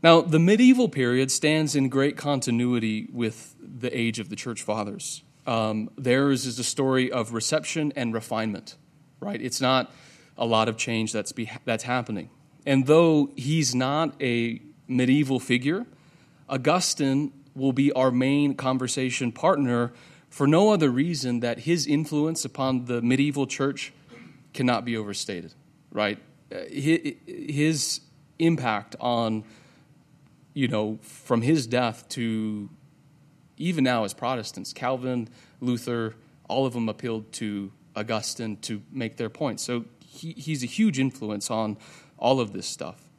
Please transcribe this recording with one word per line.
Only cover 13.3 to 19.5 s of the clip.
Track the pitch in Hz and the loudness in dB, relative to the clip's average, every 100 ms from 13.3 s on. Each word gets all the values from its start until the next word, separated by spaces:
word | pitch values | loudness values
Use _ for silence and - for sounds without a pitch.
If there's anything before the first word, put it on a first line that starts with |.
| - | -2
he's | 131 160 139 123 | 0 0 2 0
not | 127 147 160 - | 0 0 -2 -2
a | 135 120 117 117 - - - | -2 0 -2 -4 -12 -20 -2
medieval | 127 127 135 139 131 | 0 4 4 4 0
figure, | - 120 131 185 240 - _ _ _ _ - | 0 0 2 -2 -6 -16 _ _ _ _ -6
Augustine | 135 127 175 175 - 139 135 147 - - - | -2 2 2 2 0 0 0 -2 -8 -20 -4
will | 135 | -2
be | 131 139 | 2 2
our | 131 131 | 4 2
main | 123 131 143 147 | 4 2 2 2
conversation | 135 131 131 127 - 131 123 123 | 0 -2 -2 -2 -2 -2 -2 -4
partner | 110 160 | 0 2